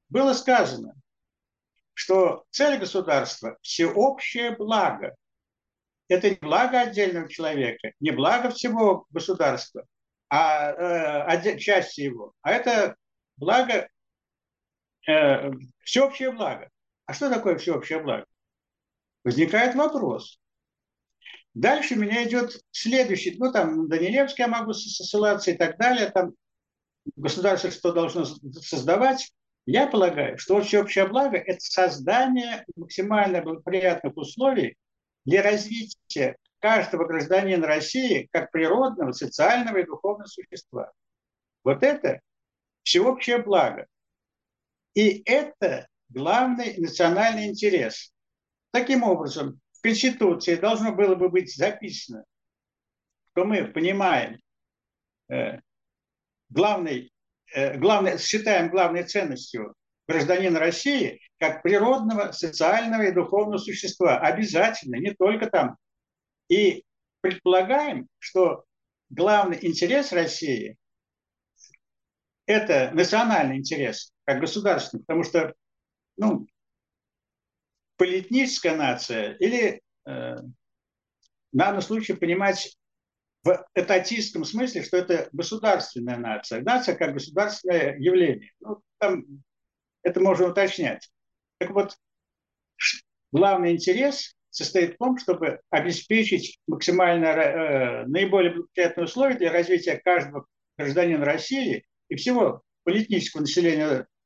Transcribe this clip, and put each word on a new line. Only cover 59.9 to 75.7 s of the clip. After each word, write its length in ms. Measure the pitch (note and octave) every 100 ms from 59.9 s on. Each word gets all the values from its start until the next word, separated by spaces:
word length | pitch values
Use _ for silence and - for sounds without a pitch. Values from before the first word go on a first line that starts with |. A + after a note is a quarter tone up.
| _ -
гражданина 500 | D#3+ D3+ F3+ F#3+ E3
России 640 | E3 E3+ C#4 C#4 D#3+ - - -
как 240 | D#3 -
природного, 720 | F3 G3+ A3+ C4+ A3 G#3+ G3
социального 720 | - E3 D3+ D#3+ A3 A#3 A3
и 100 | G3+
духовного 460 | F3 F3 G3+ G#3+ G3+
существа. 600 | - F3+ F#3 - F3 B2+
Обязательно, 800 | D3 G3 G#3+ D#3+ A3 A3 C#3+ A#2+
не 160 | G3
только 340 | G3+ F#3 A3 A3
там 280 | E3 - - _ _ _ _ _ _ -
И 360 | F#3 G3+ - _ _ _ _
предполагаем, 880 | - F3 - F#3 G3 C#4 D4 A#3 C4 _
что 460 | - F#3+ F3 - _ _ _ _ _
главный 480 | B2+ F#3+ G#3 F#3+ E3+
интерес 500 | F3 - E3+ C#4 C#4
России — 640 | F3 D#3+ - D#3 A#2 G#2+ - _ _ _ _ _ _ _ _ - _ _ _ _ _ _ _ -
это 440 | G#3+ G#3 C#3+ B2+
национальный 640 | D#3 F3+ A3 A#3 F#3+ C#3 C3+
интерес, 560 | C#3 D3 B2 A2 - _
как 160 | - C3
государственный, 600 | E3 G#3+ G3+ D#3 - -
потому 200 | - E3
что, 300 | - E3 D#3 - _